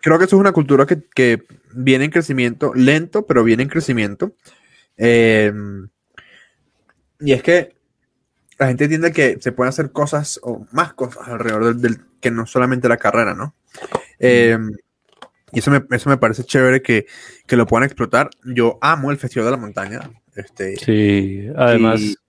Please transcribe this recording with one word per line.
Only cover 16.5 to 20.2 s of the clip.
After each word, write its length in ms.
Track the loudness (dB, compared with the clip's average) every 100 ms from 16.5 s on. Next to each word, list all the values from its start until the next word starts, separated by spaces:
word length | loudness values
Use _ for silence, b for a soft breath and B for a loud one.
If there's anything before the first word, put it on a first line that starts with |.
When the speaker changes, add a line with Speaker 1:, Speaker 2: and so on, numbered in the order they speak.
| 2 2 2
Speaker 1:
que, 240 | 0 -2 -2 B B B _
que 100 | 0
lo 100 | 2
puedan 180 | 2
explotar. 460 | 0 -4 -2 -2 -2 _
Yo 340 | -8 0 0 0
amo 280 | -2 0 -2
el 60 | -6
Festival 300 | -6 -4 -4
de 40 |
la 40 | -4
Montaña, 440 | -8 -12 -12 -12 -16 _